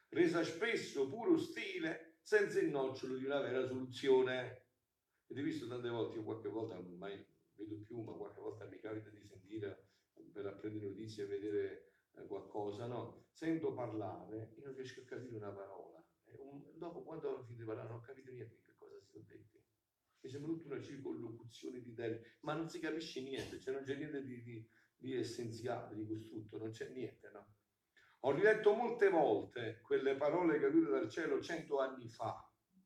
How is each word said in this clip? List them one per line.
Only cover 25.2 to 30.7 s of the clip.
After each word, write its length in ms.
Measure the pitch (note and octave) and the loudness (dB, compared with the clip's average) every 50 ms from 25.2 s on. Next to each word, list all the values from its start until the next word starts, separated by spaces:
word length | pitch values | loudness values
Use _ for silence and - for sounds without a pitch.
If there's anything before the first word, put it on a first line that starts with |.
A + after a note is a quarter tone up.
| A2 A2 A#2 A#2 A#2+ A2 A2 A2 A2 A#2+ A#2 A2+ - - G#2 | -2 -2 -4 -6 -6 -6 -6 -6 -4 -2 -2 -4 -4 -8 -8
di 120 | G#2+ G#2+ | -6 -4
costrutto, 520 | G#2+ A2 A2 G#2+ - - G#2+ G#2+ - - G#2+ | -4 -4 -6 -6 -8 -10 -10 -10 -8 -8 -8
non 120 | A2 A2 | -6 -6
c'è 180 | A2 - C#3 C3 | -6 -8 -8 -8
niente, 420 | C3 B2+ A#2+ G#2+ - - - G#2 | -6 -6 -6 -8 -8 -12 -20 -18
no? 260 | G2+ G#2 G2+ - - _ _ _ _ _ _ _ _ _ - - _ _ | -16 -16 -18 -20 -20 _ _ _ _ _ _ _ _ _ -20 -20 _ _
Ho 100 | - C#3 C#3+ | 2 2 4
riletto 400 | D3+ G3 G#3+ G#3+ G#3 - G#3 G#3 | 8 8 8 8 10 8 6 8
molte 380 | A#3 A#3+ A3 - - G3+ G3 | 6 4 2 4 6 6 8
volte 680 | F3+ E3 D3 B2 G#2+ G2 - - - B2 A#2 A2 G#2+ - - | 8 8 8 8 6 4 2 -2 -6 -6 -4 -4 -6 -6 -2
quelle 340 | - C#3+ C3+ C3 C3+ C3+ | 2 2 4 4 4 2
parole 420 | C3+ D3 D3 D3+ F3 F3+ E3 D3 C#3+ | 4 4 4 4 6 6 6 6 6
cadute 320 | C3+ C#3 | 6 6